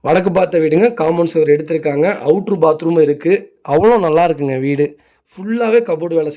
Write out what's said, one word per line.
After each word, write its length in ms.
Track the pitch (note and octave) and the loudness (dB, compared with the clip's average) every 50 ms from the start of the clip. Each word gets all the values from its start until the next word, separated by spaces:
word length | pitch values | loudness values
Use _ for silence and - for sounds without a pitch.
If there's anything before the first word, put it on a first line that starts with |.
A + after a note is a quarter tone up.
| - | 0
வடக்கு 280 | D3 D#3+ F#3 F3+ G3 | 0 0 0 0 0
பார்த்த 280 | E3+ F#3+ F#3 F3+ F3+ E3+ | 0 0 0 0 0 0
வீடுங்க. 340 | D#3+ D#3 D#3 E3+ G#3+ A#3+ A#3 | 0 2 2 2 2 2 0
காம்பவுண்ட் 400 | - D#3+ E3 E3 E3+ E3+ E3 - | 0 -2 -2 0 0 -2 0 0
சுவர் 140 | E3 D#3 | 0 2
எடுத்திருக்காங்க. 600 | D3 D3 D3 D#3 - - D#3 C3 D3+ C#3+ C#3+ D#3 F#3+ G#3 - | 2 2 0 0 -4 -6 -4 -2 -2 -2 0 0 0 -2 -2
அவுட்ரு 380 | A#2+ C#3 E3 G3+ F#3+ - G3+ F3 | 0 0 0 0 0 -4 -2 2
பாத்ரூம் 420 | E3 D#3+ D#3 D#3 E3 E3 E3+ E3 | 2 2 2 0 -2 0 2 2
இருக்கு. 320 | D#3 D3 D3 C#3 - E3 F#3+ G3 - - _ _ _ | 2 2 0 -2 0 0 0 0 -2 -12 _ _ _
அவ்வளோ 320 | - C#3 D#3 G3 A3+ A#3+ A3 | -2 0 2 4 4 4 4
நல்லா 280 | F#3 D#3+ D3+ E3 F3 | 2 2 2 2 2
இருக்குங்க 320 | E3+ D#3+ C#3 C#3+ C#3 C3 C3 | 0 0 -2 -4 -4 -4 -4
வீடு. 260 | C3 C#3 C#3+ C#3 D3 D3 D3 _ _ _ _ _ _ _ | -2 -4 -2 -2 -2 -4 -4 _ _ _ _ _ _ _
ஃபுல்லாவே 480 | - F#3 F#3+ G#3 A3+ A#3+ A#3 A3 A3 A#3+ | -18 -14 -8 -6 -4 -2 0 2 2 0
கபோர்டு 340 | A#3 G3+ E3+ D#3 E3 E3+ E3 | 0 0 -6 -6 -4 -4 -2
வேலை 160 | E3 D#3 D3+ D3 | -2 -2 -2 -6